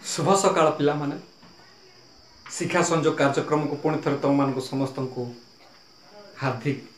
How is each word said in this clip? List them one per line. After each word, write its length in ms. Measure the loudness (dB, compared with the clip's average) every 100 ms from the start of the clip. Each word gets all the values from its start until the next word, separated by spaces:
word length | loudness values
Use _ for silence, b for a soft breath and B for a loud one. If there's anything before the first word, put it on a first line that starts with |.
| -8
ଶୁଭ 260 | -2 2 4
ସକାଳ 320 | 4 4 2
ପିଲାମାନେ। 440 | 4 0 0 -4 -8 -12 -20 -20 -20 -20 -20 -20 -20 -20 -20 -20 -20 -14
ଶିକ୍ଷା 360 | -6 -2 2
ସଂଯୋଗ 340 | 2 2 2 2
କାର୍ଯ୍ୟକ୍ରମକୁ 600 | 2 2 0 0 0 -2
ପୁଣି 220 | -2 0
ଥରେ 140 | 0 0
ତମମାନଙ୍କୁ 440 | 2 2 2 0
ସମସ୍ତଙ୍କୁ 640 | -4 -4 -4 -4 -6 -6 -8 -10 -20 -20 -20 -20 -20 -20 -20 -20 -20 -6
ହାର୍ଦ୍ଦିକ 420 | -4 -2 -4 -4 -8